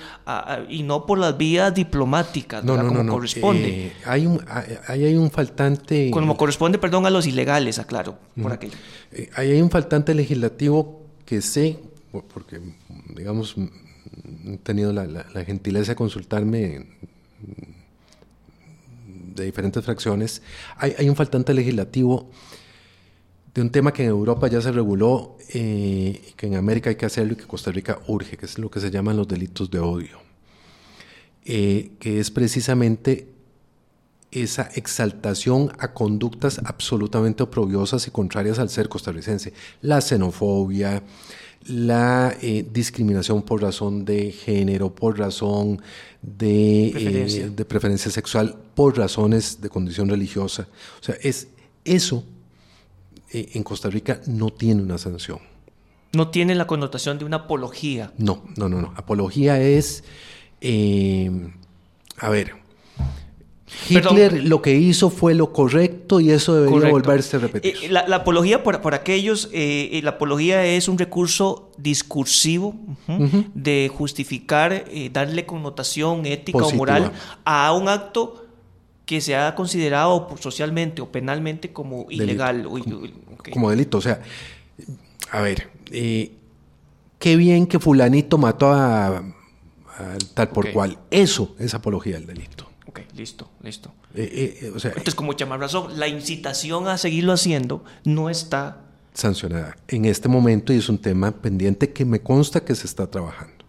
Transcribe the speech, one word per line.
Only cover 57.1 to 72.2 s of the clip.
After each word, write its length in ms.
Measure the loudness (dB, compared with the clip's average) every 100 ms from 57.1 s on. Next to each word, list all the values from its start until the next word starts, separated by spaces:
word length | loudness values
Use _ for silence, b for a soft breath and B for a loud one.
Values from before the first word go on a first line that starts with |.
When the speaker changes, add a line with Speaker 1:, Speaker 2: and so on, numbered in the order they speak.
| -6
Speaker 1:
de 60 | -4
una 120 | -6
apología. 760 | -4 -6 -6 -6 -6 -6 -8 -2
Speaker 2:
No, 260 | -2 -2 -6 -6
no, 140 | -2
no, 120 | -2
no. 120 | -4 -8
Apología 680 | -4 -2 0 2 2 4
es, 420 | 4 4 2 -6 -16 B B B B -8
eh, 880 | -2 2 2 2 2 0 -2 -4 -8 -16 -20 _ _ _ -20 -8
a 120 | -2
ver, 240 | 0 -2 -8 _ _ B B -8 B B -20 -20 -20 -20 B B
Hitler 420 | 6 8 8 8
Speaker 1:
Perdón. 180 | 6 4
Speaker 2:
lo 120 | 4
que 160 | 6 6
hizo 320 | 6 6 4
fue 240 | 4 4
lo 200 | 6 4
correcto 640 | 4 4 6 4 0 2 6
y 120 | 6
eso 220 | 6 6 6
debería 180 | 6
Speaker 1:
Correcto. 200 | 6 6
Speaker 2:
volverse 440 | 6 6 2 2 0
a 20 |
repetir. 360 | 0 -2 -2 -4
Speaker 1:
Eh, 80 | 0
la, 180 | 0 2
la 100 | 2
apología, 460 | 4 4 4 4
por, 180 | 2 0
por 120 | 0
aquellos, 560 | -2 0 0 0 -2 -2
eh, 360 | -2 -2 -2 -2
eh, 80 | -4
la 80 | -4
apología 540 | -2 -2 0 2 4 4
es 220 | 2 0
un 100 | 0
recurso 720 | 0 0 0 2 0 -2 -12 -6
discursivo, 1000 | -2 -2 -2 -4